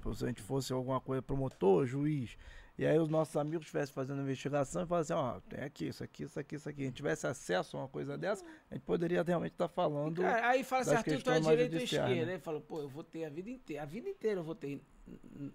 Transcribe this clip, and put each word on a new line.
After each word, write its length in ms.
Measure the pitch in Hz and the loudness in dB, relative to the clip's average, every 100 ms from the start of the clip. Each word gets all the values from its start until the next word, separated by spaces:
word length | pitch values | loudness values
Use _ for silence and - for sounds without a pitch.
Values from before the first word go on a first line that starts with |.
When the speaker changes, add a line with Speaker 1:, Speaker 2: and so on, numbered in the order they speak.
| - 110 | -4 -2
Speaker 1:
se 80 | |
a 40 | 123 | -2
gente 140 | 120 | -4
fosse 300 | - 135 131 | -2 -2 0
alguma 300 | 131 127 127 | -2 0 -2
coisa, 200 | - 131 | 0 -4
promotor, 640 | - 139 131 - 190 180 127 | -2 -2 -2 2 6 6 4
juiz, 520 | 139 151 147 113 - - - - - | 0 0 0 -4 -8 -16 -18 -16 -2
e 80 | 139 | 4
aí 120 | 156 | 4
os 120 | 156 | 4
nossos 260 | 156 151 160 | 2 2 0
amigos 300 | 147 165 151 | -2 -4 -4
estivessem 280 | 156 139 | -4 -2
fazendo 280 | 139 131 139 | -4 -4 -4
investigação 640 | 135 131 139 143 135 170 | -2 -2 0 0 0 -2
e 40 | 170 | 0
falassem, 260 | 175 160 | 0 2
ó, 280 | 170 127 - | 0 0 -4
tem 180 | - - 135 | -8 -8 -8
aqui, 220 | - 147 | -4 -6
isso 140 | - | -6
aqui, 220 | 123 - | -10 -10
isso 160 | 143 156 | -8 -8
aqui, 160 | 139 147 | -8 -8
isso 140 | 147 | -8
aqui. 140 | 143 | -6
A 20 | 131 | -6
gente 100 | 110 | -2
tivesse 320 | 147 160 151 | -2 -2 -2
acesso 480 | 131 - 180 160 143 | -4 0 0 0 -6
a 60 | |
uma 80 | 135 | -6
coisa 280 | 147 139 143 | -6 -6 -4
dessa, 280 | 170 233 - - - | -2 -4 -6 -18 -12
a 20 | 139 | -10
gente 80 | - | -2
poderia 360 | 175 170 180 | 0 2 2
realmente 300 | 170 170 160 | 2 2 0
tá 160 | - 170 | 0 -2
falando 540 | - 175 147 151 165 | 2 2 2 0 2
Speaker 2:
Cara, 260 | 185 226 240 | 2 4 4
aí 160 | 262 | 4
fala 200 | - 262 | 4 2
assim, 80 | 190 | 4
Speaker 1:
das 80 | 151 | 4
Speaker 2:
"Arthur, 100 | 156 | 4
tu 20 | |
é 40 | 143 | 0
Speaker 1:
questões 300 | 160 156 156 | 2 4 6
mais 120 | 156 | 6
Speaker 2:
direita 160 | 156 | 6
ou 60 | 160 | 2
Speaker 1:
judiciais, 260 | 151 151 - | 0 2 2
Speaker 2:
esquerda?" 160 | - 160 | 2 0
Speaker 1:
né? 80 | 185 | -2
Speaker 2:
Aí 40 | |
fala, 220 | - 147 | -4 -6
"Pô, 180 | - 160 | -4 -6
eu 80 | 143 | -6
votei 380 | 139 165 160 160 | -8 -10 -8 -6
a 40 | |
vida 200 | 147 196 | -6 -10
inteira, 340 | 254 - 143 | -12 -10 -8
a 20 | 151 | -6
vida 220 | 196 392 | -6 -8
inteira 320 | 392 220 190 | -2 0 0
eu 60 | 160 | -2
votei 300 | 156 143 143 | -6 -6 -8
n-, 60 | - - - - - - | -10 -20 -18 -18 -16 -10
n-, 160 | 139 | -10